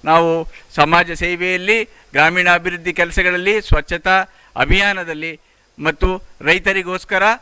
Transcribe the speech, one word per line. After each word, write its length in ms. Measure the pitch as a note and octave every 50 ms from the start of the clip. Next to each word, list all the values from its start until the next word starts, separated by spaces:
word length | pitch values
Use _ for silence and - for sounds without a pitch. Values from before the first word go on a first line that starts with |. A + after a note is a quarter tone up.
| -
ನಾವು 480 | D3 D#3+ E3+ E3+ E3 E3 E3 D#3+ - - - - _ -
ಸಮಾಜ 360 | - D3 D3+ E3 E3+ F3 E3+
ಸೇವೆಯಲ್ಲಿ, 720 | E3+ - F3 F3 F3+ E3+ F3+ F3+ F#3 F3+ F3+ G3 A3 A3+ G#3
ಗ್ರಾಮೀಣಾಭಿವೃದ್ಧಿ 1080 | - - - _ _ - C#3+ D3+ D#3+ F3 F3+ F3+ F3 F3 F3 E3+ F3+ F3 F3 E3 F3+ D#3
ಕೆಲಸಗಳಲ್ಲಿ, 680 | - F3 E3+ - F#3+ F3+ F3+ F3+ F3+ F3+ G3 G#3+ G#3+
ಸ್ವಚ್ಛತಾ 640 | G3+ - - D3+ D3 - F3 E3+ D#3+ F#3 F#3+ F#3+ F#3+ - _ _ _ _ _
ಅಭಿಯಾನದಲ್ಲಿ 840 | B2 C3 D3 F3 F#3+ G3+ G3+ G3 F#3+ F3 E3 D#3+ D3+ D#3+ E3 D#3+ D3+ _ _ _ _ _ _ _ -
ಮತ್ತು 420 | D3 D#3+ D#3 - F#3+ F#3 F#3 F#3+ - - - -
ರೈತರಿಗೋಸ್ಕರ 840 | C#3+ D3 F3 G3 F#3 G3+ G3 G3 F3+ F3 F#3 F3+ - - G#3 F#3 G3 G#3+ A3+ C4